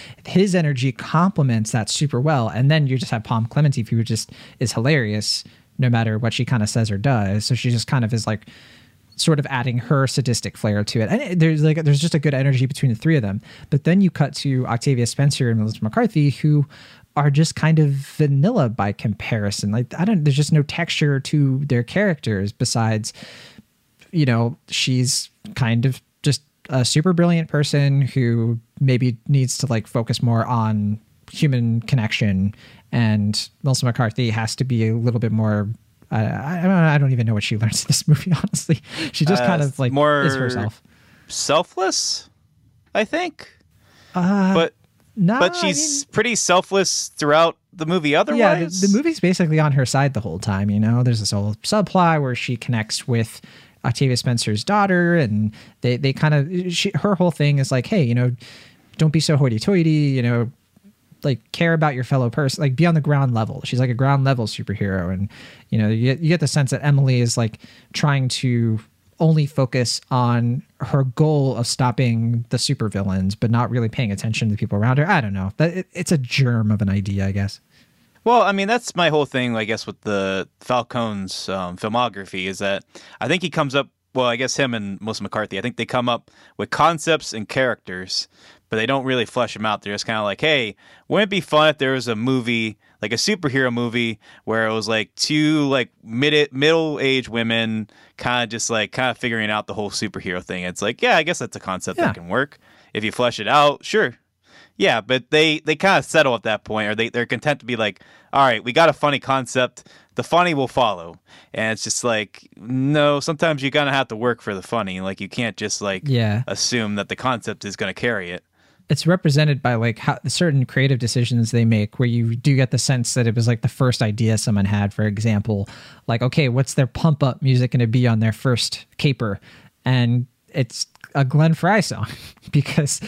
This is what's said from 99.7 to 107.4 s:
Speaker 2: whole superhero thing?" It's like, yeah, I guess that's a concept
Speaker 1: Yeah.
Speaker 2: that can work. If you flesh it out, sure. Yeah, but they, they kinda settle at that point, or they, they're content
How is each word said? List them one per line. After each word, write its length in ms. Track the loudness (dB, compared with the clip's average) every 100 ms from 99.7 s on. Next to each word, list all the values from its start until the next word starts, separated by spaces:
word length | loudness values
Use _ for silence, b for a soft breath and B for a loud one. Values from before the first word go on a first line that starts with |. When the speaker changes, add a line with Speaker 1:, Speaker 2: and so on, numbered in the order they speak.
Speaker 2:
whole 160 | -8 -8
superhero 540 | -6 -6 -6 -6 -6
thing?" 200 | -6 -8
It's 180 | -8 -6
like, 180 | -6 -2
yeah, 160 | 0 2
I 60 |
guess 160 | 0 -4
that's 160 | -8 -10
a 40 |
concept 380 | -8 -8 -6 -4
Speaker 1:
Yeah. 80 | -2
Speaker 2:
that 60 | -4
can 120 | -4
work. 320 | -4 -4 -8 b b b
If 100 | -8
you 80 | -6
flesh 280 | -2 -2 -2
it 80 | 0
out, 360 | 2 4 0
sure. 320 | -2 -2 -2 -4 _ _ _ b b b
Yeah, 240 | 0 0
but 280 | 0 -2 0
they, 280 | 2 2 0
they 160 | -4 0
kinda 260 | 2 2
settle 320 | 2 2 2
at 100 | 2
that 200 | -2 -4
point, 260 | -4 -4 -2
or 60 | -2
they, 140 | -2
they're 160 | -2 -4
content 340 | -2